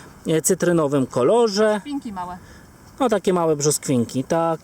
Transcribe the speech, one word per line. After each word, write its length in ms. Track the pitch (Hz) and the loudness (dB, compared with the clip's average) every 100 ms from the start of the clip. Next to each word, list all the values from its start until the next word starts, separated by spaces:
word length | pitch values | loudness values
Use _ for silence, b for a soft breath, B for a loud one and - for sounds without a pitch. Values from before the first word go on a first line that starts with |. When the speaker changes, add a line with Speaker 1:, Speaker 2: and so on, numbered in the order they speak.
| B B - | B B -4
Speaker 1:
e, 140 | 160 | -2
cytrynowym 640 | - 185 175 170 143 139 127 | 0 0 2 2 2 0 0
kolorze. 640 | 131 127 226 233 196 214 | 0 2 4 2 2 0
Speaker 2:
Brzoskwinki 400 | 214 - 285 233 | 0 -4 -10 -10
małe. 240 | 185 180 180 B B B - - - | -10 -10 -12 B B B -20 -20 -4
Speaker 1:
No, 100 | 254 | 0
takie 240 | 208 - | 0 2
małe 220 | 180 165 147 | 2 2 2
brzoskwinki, 680 | 147 139 - 127 113 127 | 0 -2 0 0 0 -4
tak. 360 | 131 165 165 160 | -2 0 0 -2